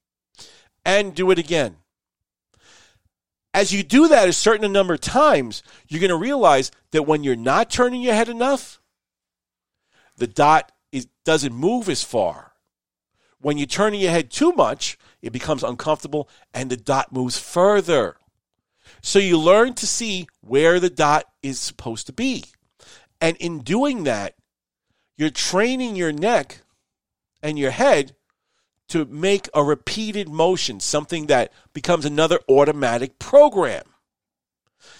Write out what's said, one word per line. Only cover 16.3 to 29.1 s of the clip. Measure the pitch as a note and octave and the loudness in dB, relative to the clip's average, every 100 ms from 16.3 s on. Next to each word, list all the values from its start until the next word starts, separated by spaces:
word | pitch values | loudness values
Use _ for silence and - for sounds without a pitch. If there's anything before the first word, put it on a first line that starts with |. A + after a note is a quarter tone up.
| _ _ | _ _
and | B2+ C3 | -10 -8
the | B2 | -6
dot | - C3+ - | -2 -2 -2
moves | B2+ B2 - | -4 -6 -6
further. | - F3 G3 G#3 E3 C#3+ F#2 - _ _ _ _ _ _ _ _ | -4 2 2 2 2 0 0 -6 _ _ _ _ _ _ _ _
So | - G3 | -2 0
you | G3 E3 | 2 4
learn | E3 G#3 B3+ | 6 6 4
to | B3 G3+ | -2 -6
see | - A3+ F#3 E3 _ | -6 -6 -8 -10 _
where | G#2+ C#3 E3 F3+ | -2 2 4 4
the | F3+ | 0
dot | C#3 D3 D3+ - _ | 0 2 0 -2 _
is | C#3 B2+ | -12 -10
supposed | - - C3 A2+ - | -10 -12 -12 -12 -12
to | |
be. | - C4 G3 - _ _ _ _ - _ - | -6 -6 -6 -10 _ _ _ _ -20 _ -4
And | E3 E3 | -4 -4
in | E3+ D#3 | -8 -8
doing | A#2+ G#3+ C#4+ B3 | -4 -2 -2 -2
that, | C#3+ G#2 G2 - _ _ _ _ _ _ _ - | -4 -4 -8 -14 _ _ _ _ _ _ _ -6
you're | D3+ | -6
training | - - F3+ A#3+ B3+ B3 | -4 -4 0 0 -2 -6
your | F#3+ E3 | -4 -4
neck | D3 G#3 G#3+ C3+ - _ _ _ _ _ _ _ _ | -2 0 0 -2 -14 _ _ _ _ _ _ _ _
and | D3+ D3+ | -8 -4
your | C3+ | -4
head | - C4+ E3 C3+ _ _ _ _ _ _ _ - | 0 2 2 0 _ _ _ _ _ _ _ -6
to | E3 | -4
make | C#3 | -4